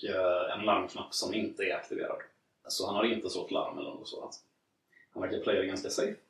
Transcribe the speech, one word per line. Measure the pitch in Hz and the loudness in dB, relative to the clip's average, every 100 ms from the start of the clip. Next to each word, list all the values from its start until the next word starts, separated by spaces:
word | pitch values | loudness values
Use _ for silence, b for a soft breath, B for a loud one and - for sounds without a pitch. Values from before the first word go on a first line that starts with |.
| 104 | -2
eh, | 92 92 90 90 104 | 2 4 4 2 0
en | 104 | 4
larmknapp | 98 92 98 - | 4 4 -6 -6
som | - 104 | -2 0
inte | 110 107 - | 0 0 0
är | 95 | 0
aktiverad. | - - - - - - _ _ _ - | 0 -2 -4 -2 -4 -8 _ _ _ -6
Så | - 113 | -2 0
han | |
har | 101 | 4
inte | 117 110 90 | 4 2 -2
sålt | 90 - | -4 -2
larm | - - - | -2 -2 -4
eller | - | -8
något | - - | -8 -10
sådant. | - - - _ _ _ _ _ b b | -10 -10 -14 _ _ _ _ _ b b
Han | - | -4
verkar | 98 104 | -2 0
playa | - 98 | 2 4
det | 95 | 2
ganska | 95 - | 0 -2
safe. | - 131 - _ | 0 0 -2 _